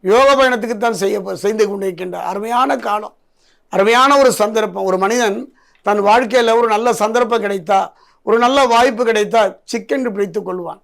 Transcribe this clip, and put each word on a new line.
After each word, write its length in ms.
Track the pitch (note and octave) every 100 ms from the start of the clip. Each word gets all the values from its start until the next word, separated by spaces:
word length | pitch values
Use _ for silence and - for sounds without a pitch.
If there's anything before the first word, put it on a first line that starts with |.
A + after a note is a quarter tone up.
யோக 340 | F#3 A3+ C4+ C4+
பயணத்துக்கு 420 | C4 B3 A3 A3
தான் 160 | A#3
செய்ய 260 | G3+ F#3+ G3+
போ-, 140 | F#3+
செய்து 340 | F#3 G3 A3 G#3
கொண்டிருக்கின்றார். 600 | G3+ F#3+ E3+ F#3 F3 -
அருமையான 440 | G3 A3 A#3+ C4+ C4+
காலம், 380 | A3+ G#3 G#3+ _ _ _ _ _ _
அருமையான 480 | F#3+ G3+ A#3+ C4+ C#4
ஒரு 140 | C4
சந்தர்ப்பம். 520 | G3+ G#3 A3+ G#3+ F#3
ஒரு 140 | F#3+ F#3
மனிதன் 560 | G3 A#3+ A3+ G#3 C4 _ _ _
தன் 200 | - G#3
வாழ்க்கையில 560 | G3+ A3+ B3 B3 A3+ A#3
ஒரு 100 | A#3
நல்ல 260 | G#3+ A#3+
சந்தர்ப்பம் 500 | A3+ G#3+ A3+ A#3 A#3
கிடைத்தா, 480 | G#3 G3 E3 G3 F#3+ _ _ _
ஒரு 140 | - A3+
நல்ல 280 | A#3+ C#4 C4
வாய்ப்பு 400 | A#3 B3+ A3+ A#3
கிடைத்தா, 500 | G#3+ G#3 A3+ G#3+ -
சிக்கென்று 480 | - A#3 - C#4 B3+
பிடித்துக் 380 | G3 G3+ E3+ F#3
கொள்வான். 320 | F#3 E3+ D#3